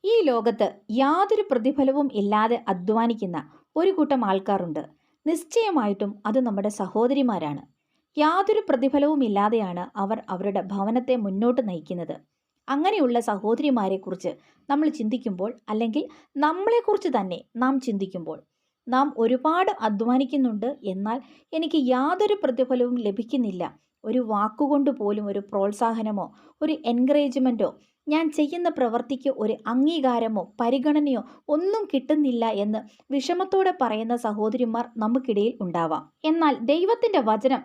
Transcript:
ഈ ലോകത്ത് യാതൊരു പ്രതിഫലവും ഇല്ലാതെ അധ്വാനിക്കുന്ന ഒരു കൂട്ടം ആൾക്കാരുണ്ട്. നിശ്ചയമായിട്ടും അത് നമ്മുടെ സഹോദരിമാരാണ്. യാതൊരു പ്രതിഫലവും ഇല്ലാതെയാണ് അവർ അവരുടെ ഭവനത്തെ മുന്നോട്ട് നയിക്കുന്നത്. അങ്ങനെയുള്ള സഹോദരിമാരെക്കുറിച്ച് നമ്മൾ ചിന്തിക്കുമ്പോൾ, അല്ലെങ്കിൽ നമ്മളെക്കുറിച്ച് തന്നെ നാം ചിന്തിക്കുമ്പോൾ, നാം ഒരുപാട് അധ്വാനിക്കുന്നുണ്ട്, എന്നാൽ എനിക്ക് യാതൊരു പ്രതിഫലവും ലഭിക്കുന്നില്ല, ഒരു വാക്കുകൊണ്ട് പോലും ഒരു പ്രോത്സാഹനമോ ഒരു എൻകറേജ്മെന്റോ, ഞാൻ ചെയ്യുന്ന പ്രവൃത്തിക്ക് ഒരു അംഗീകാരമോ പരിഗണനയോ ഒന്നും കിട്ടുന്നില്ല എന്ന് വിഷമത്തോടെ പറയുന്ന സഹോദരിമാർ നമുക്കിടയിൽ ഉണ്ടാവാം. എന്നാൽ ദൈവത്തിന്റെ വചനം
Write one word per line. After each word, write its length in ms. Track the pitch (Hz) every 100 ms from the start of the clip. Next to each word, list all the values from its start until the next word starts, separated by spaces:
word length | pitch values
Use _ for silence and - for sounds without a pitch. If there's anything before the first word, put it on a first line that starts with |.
ഈ 100 | 381 453
ലോകത്ത് 460 | 320 240 220 214 196 - _
യാതൊരു 540 | 226 269 330 403 415 403
പ്രതിഫലവും 580 | 247 220 285 269 269 285
ഇല്ലാതെ 520 | 208 202 214 220 233 233
അധ്വാനിക്കുന്ന 680 | 185 180 220 233 226 190 165 147 - _ 302
ഒരു 140 | 370
കൂട്ടം 340 | 381 294 269
ആൾക്കാരുണ്ട്. 580 | 208 190 190 196 175 151 143 _ _ _ 294
നിശ്ചയമായിട്ടും 960 | 330 - 466 440 320 214 196 202 208 214
അത് 120 | 233
നമ്മുടെ 280 | 247 202 202
സഹോദരിമാരാണ്. 920 | 208 190 214 247 277 254 190 156 143 - _ _ _ _ -
യാതൊരു 460 | 302 349 392 427 403
പ്രതിഫലവും 560 | 269 269 285 285 302
ഇല്ലാതെയാണ് 600 | 240 202 208 226 190 175 185 208
അവർ 220 | 196 220 -
അവരുടെ 340 | 185 202 196
ഭവനത്തെ 540 | 185 196 196 240 254 254
മുന്നോട്ട് 520 | 202 190 233 247 220
നയിക്കുന്നത്. 480 | 175 156 175 165 - _ _ _ _ -
അങ്ങനെയുള്ള 520 | 277 349 427 262 240
സഹോദരിമാരെക്കുറിച്ച് 1120 | 233 202 208 233 294 247 190 190 190 185 180 - _ _ -
നമ്മൾ 200 | 285 302
ചിന്തിക്കുമ്പോൾ, 600 | - 214 233 226 180 202 254 -
അല്ലെങ്കിൽ 360 | 214 233 285 494 - _ 277
നമ്മളെക്കുറിച്ച് 720 | 294 349 415 466 453 403 392
തന്നെ 300 | 247 190 175 - 226
നാം 240 | 254 269
ചിന്തിക്കുമ്പോൾ, 580 | 254 202 190 180 160 151 _ _ _ _ -
നാം 280 | 254 285 -
ഒരുപാട് 520 | 226 254 311 339 381 -
അധ്വാനിക്കുന്നുണ്ട്, 960 | 220 202 226 254 269 285 254 208 233 285
എന്നാൽ 340 | - 185 202 247 - - _
എനിക്ക് 260 | 320 330 320 254
യാതൊരു 500 | 254 285 370 415 403
പ്രതിഫലവും 500 | 269 240 254 254 247
ലഭിക്കുന്നില്ല, 680 | 247 208 196 226 277 220 180 170 - _ _
ഒരു 140 | 214 254
വാക്കുകൊണ്ട് 720 | 226 214 214 220 285 285 277
പോലും 360 | 262 202 208 208
ഒരു 120 | 196
പ്രോത്സാഹനമോ 880 | 202 202 196 208 233 226 214 208 170 - - _
ഒരു 140 | 311 302
എൻകറേജ്മെന്റോ, 840 | 233 240 254 294 285 262 254 233 190 - _ _ -
ഞാൻ 160 | 302 320
ചെയ്യുന്ന 380 | 320 294 349 349
പ്രവൃത്തിക്ക് 600 | 311 247 233 233 262 277 262
ഒരു 180 | 214 214 -
അംഗീകാരമോ 760 | 247 285 330 262 233 226 214 170 -
പരിഗണനയോ 600 | 233 262 294 302 294 240 - - -
ഒന്നും 340 | 302 370 440
കിട്ടുന്നില്ല 600 | 403 269 262 302 285 240 226
എന്ന് 300 | 208 208 214 214 _ _
വിഷമത്തോടെ 600 | 277 262 349 381 381 381 370
പറയുന്ന 360 | 240 214 226 240
സഹോദരിമാർ 720 | 233 208 214 240 240 226 233 -
നമുക്കിടയിൽ 580 | 214 254 254 202 214 -
ഉണ്ടാവാം. 500 | 185 170 165 156 - _
എന്നാൽ 320 | 311 330 311 262
ദൈവത്തിന്റെ 600 | 233 311 381 466 466 381
വചനം 420 | 220 214 254 254